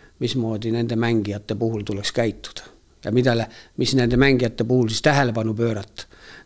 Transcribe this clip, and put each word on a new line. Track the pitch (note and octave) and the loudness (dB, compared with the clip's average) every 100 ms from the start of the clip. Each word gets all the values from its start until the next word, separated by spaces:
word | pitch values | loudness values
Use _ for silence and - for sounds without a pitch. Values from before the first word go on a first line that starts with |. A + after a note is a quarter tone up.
| - _ | -20 _
mismoodi | B2 C3 A2+ A2 A2+ | -4 -2 -2 -4 -2
nende | A#2 A2+ A2+ | -2 -2 0
mängijate | A#2 A2+ G#2 G2+ - G#2+ | 0 0 0 -6 -6 -4
puhul | A2+ A2+ | -2 -2
tuleks | G2+ G2+ G#2 | -6 -6 -4
käituda. | - A2+ - - - - _ _ _ | -2 -2 -4 -14 -18 -20 _ _ _
Ja | - | -2
midale, | A#2+ B2 A#2 A2 - - - | 2 2 0 -2 -10 -16 -4
mis | - C3+ | 0 2
nende | A#2+ B2 | 4 4
mängijate | C#3 C3 A#2 - A#2 | 4 4 2 -2 0
puhul | B2+ A2+ | 2 2
siis | A2 | 2
tähelepanu | D3+ C#3+ B2+ A2+ A2 A2 | 2 4 2 0 -2 -2
pöörata. | A#2 G#2 G2 - - - - - | -2 -2 -8 -16 -20 -20 -20 -20